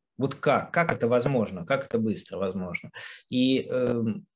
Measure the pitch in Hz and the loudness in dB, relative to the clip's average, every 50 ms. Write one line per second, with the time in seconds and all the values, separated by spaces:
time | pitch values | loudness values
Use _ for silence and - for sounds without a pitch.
0 | _ _ _ - 127 135 139 - - 147 131 123 - - - 170 170 165 123 - | _ _ _ -4 -4 -4 -4 -2 2 2 2 2 2 0 0 0 0 0 0 0
1 | 120 117 123 123 120 143 139 123 104 98 98 87 82 - 135 - - - - 113 | 2 2 4 4 4 2 2 0 0 0 -4 -6 -4 -2 -2 -2 -2 -2 -2 0
2 | 110 110 98 82 - - - 87 98 95 92 95 90 87 87 - - - - - | 0 0 -2 -4 -6 -10 -6 -4 -2 -2 -2 -4 -6 -6 -8 -10 -12 -14 -16 -16
3 | - - - - - - 131 127 127 131 131 131 - - 127 127 123 123 120 117 | -16 -16 -16 -18 -10 -2 0 2 4 4 4 2 0 0 -2 0 0 0 0 0
4 | 117 113 101 - - _ _ | 0 -2 -2 -4 -8 _ _